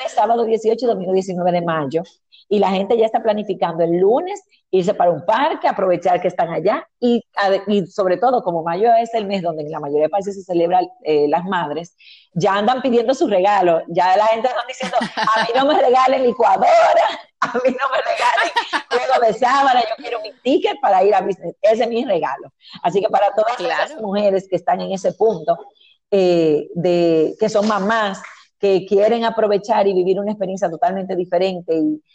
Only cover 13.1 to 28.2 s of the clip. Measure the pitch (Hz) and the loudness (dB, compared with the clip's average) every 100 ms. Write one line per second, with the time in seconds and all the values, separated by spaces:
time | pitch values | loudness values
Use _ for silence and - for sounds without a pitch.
13.1 | 277 277 185 196 202 180 165 - 170 185 | 0 2 2 2 4 2 2 0 0 2
14.1 | 190 220 226 233 - - - 185 247 233 | 4 2 2 -2 -4 -8 -8 -4 -2 -4
15.1 | 233 220 220 233 254 277 339 262 254 262 | -2 0 0 0 2 2 4 4 4 4
16.1 | 269 254 226 202 190 254 330 - - - | 2 0 2 2 4 4 6 6 4 2
17.1 | - - - - 247 254 254 269 311 233 | -4 -12 -8 -4 0 -2 0 -2 -2 -2
18.1 | - 247 381 349 466 - - - 247 262 | 0 0 0 0 -2 -2 -6 -2 -2 0
19.1 | 254 226 - 247 277 269 247 - - 285 | 2 2 2 2 2 4 2 0 -6 -8
20.1 | 226 - - 247 311 415 - 208 185 196 | -8 -10 -6 0 0 0 -2 2 4 4
21.1 | 196 196 185 170 - 208 226 233 233 254 | 2 0 -6 -8 -2 2 2 0 -2 -2
22.1 | 175 135 139 - _ - - 180 196 - | -2 -2 -6 -14 _ -20 -6 -2 0 0
23.1 | 196 202 208 220 247 175 151 160 311 208 | 2 2 0 -2 -2 -4 -2 -4 -6 -6
24.1 | 202 202 190 190 180 - 185 180 190 190 | 0 0 0 -2 -4 -2 -2 -4 -4 -4
25.1 | - 220 175 156 170 - _ _ _ - | 0 0 0 -4 -4 -6 _ _ _ -2
26.1 | 196 180 170 160 147 - 175 180 175 170 | 2 2 4 2 0 -2 -4 0 2 2
27.1 | 160 156 - 214 214 214 202 196 226 202 | 2 0 0 -2 0 0 0 0 0 -2
28.1 | 190 | -6